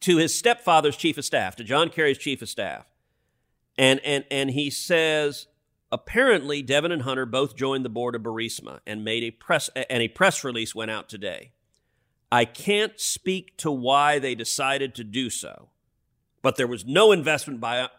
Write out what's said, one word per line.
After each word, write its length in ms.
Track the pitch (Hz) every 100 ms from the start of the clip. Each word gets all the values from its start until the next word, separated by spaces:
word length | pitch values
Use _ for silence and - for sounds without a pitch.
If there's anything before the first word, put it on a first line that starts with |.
to 140 | 185 165
his 220 | 165 -
stepfather's 580 | 233 233 - 160 147 -
chief 220 | 165 147
of 80 | -
staff, 320 | 135 95 -
to 60 | 110
John 240 | 139 165
Kerry's 280 | 165 151 135
chief 220 | 147 131
of 60 | 110
staff. 380 | - 95 60 - _ _ _ _ _ _ _ _ -
And, 220 | 131 135 147
and, 180 | 143 -
and 200 | 139 139
he 180 | 131 143
says, 800 | - - 170 160 156 147 143 - _ _ _ _
"Apparently, 680 | 123 - 226 269 196 139 147
Devin 320 | 127 139 165
and 80 | 170
Hunter 240 | 127 131 123
both 320 | 127 139 -
joined 260 | 135 135
the 60 | 127
board 260 | 113 123 117
of 60 |
Burisma 580 | 113 113 113 - 80 67 -
and 160 | 107
made 200 | 107 113
a 80 | 117
press, 380 | - - 160 - 131
and 260 | - 123
a 60 | 113
press 380 | - 185 - 131
release 280 | 117 113
went 180 | 113 110
out 180 | 107 -
today. 420 | 107 98 78 - _ _ _ _ _ _ _ _
I 140 | 120 117
can't 520 | - - 208 214 -
speak 560 | - - 185 190 - -
to 140 | 156
why 480 | 135 123 139 147 147
they 160 | 131 117
decided 600 | 113 - 135 139 135 120
to 80 |
do 260 | 110 117 123
so, 400 | - 67 50 - _ _ _ _ _ _ _
but 140 | 131 -
there 120 | 123
was 180 | 120 107
no 260 | 156 214
investment 480 | 190 143 151 - 123
by 300 | 117 123 127